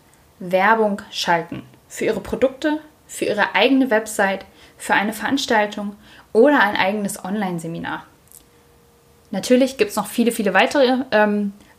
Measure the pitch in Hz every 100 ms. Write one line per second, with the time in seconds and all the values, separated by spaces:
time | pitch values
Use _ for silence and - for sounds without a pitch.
0 | _ _ _ - 185 185 202 226 214 202
1 | - - - 170 - 131 - - - -
2 | 220 196 - 220 262 - 302 311 - _
3 | - - - 208 - 185 247 269 262 220
4 | 220 - 196 196 - _ - - - 180
5 | 208 214 208 269 - 226 208 208 208 208
6 | - - - 214 277 277 208 - 190 214
7 | 202 - 185 214 190 175 165 170 170 160
8 | - _ _ - _ _ _ _ _ _
9 | _ _ - 196 - 247 262 - 208 -
10 | 202 - 233 226 202 185 262 294 247 254
11 | 277 214 214 208 202 - -